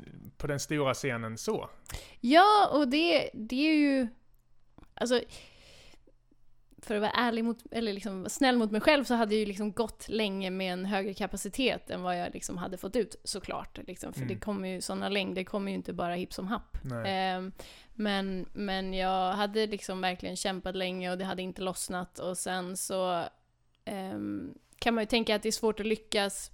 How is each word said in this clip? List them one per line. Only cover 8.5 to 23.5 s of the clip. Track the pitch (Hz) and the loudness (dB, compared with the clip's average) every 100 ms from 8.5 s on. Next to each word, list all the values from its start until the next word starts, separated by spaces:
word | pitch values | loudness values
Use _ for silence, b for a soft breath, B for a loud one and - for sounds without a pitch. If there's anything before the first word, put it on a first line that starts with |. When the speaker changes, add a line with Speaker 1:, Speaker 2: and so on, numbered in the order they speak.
| 247 | 6
Speaker 2:
mot | 220 | 4
mig | 214 | 4
själv, | 311 294 | 6 6
så | 240 | 4
hade | 240 220 | 2 4
jag | 214 | 2
ju | 208 | 0
liksom | 196 214 | -2 -4
gått | 190 220 - - | -2 -4 -4 -6
länge | 220 214 190 190 | -2 0 0 -4
med | 185 190 | -2 -2
en | 180 | -2
högre | 190 202 202 | -2 -2 -2
kapacitet | 190 196 196 202 - 254 - - | -4 -4 -4 -6 0 2 2 -4
än | 180 | -4
vad | 180 175 | -2 -2
jag | 175 | -2
liksom | - - 175 | -6 -8 -6
hade | 180 190 | -6 -6
fått | 196 208 | -2 0
ut, | 190 - | -2 -4
såklart. | - 202 - - - - - | -8 -8 -6 -8 -8 -12 -14
Liksom. | 180 - | -10 -10
För | - | -6
Speaker 1:
Mm. | - | -6
Speaker 2:
det | 202 | -4
kommer | - 202 185 | -4 -4 -4
ju, | 185 | -6
såna | - 190 196 | -4 -4 0
längder | 202 190 185 | 0 0 -2
kommer | 185 214 196 | -4 -4 -2
ju | 185 | -4
inte | - | -6
bara | 180 175 | -4 -2
hipp | 175 180 | -2 -6
som | - 190 | -6 -4
happ. | 240 - - | -6 -6 -8
Speaker 1:
Nej. | 131 120 147 | -6 -4 -2
Speaker 2:
Ehm, | 190 190 185 185 B B B B | 0 0 -2 -6 B B B B
men, | - 214 196 196 185 - | -4 0 0 0 -4 -6
men | - 202 190 190 | -6 -4 -2 -2
jag | 190 185 190 185 | 0 2 2 2
hade | 196 208 208 214 | 2 0 2 0
liksom | 202 - 190 | -2 -6 -2
verkligen | 185 180 185 180 | -2 -2 -6 -4
kämpat | 202 190 185 190 | -2 -2 -4 -2
länge | 185 185 180 | -2 -2 -2
och | 180 | -2
det | |
hade | 190 185 | -4 -4
inte | 185 180 | -6 -4
lossnat. | 185 185 - 180 180 - | -4 -4 -4 -4 -6 -6
Och | 165 180 | -6 -4
sen | - 185 180 185 | -2 -4 -4 -6
så, | - 190 185 175 - - _ | -4 0 2 0 -2 -8 _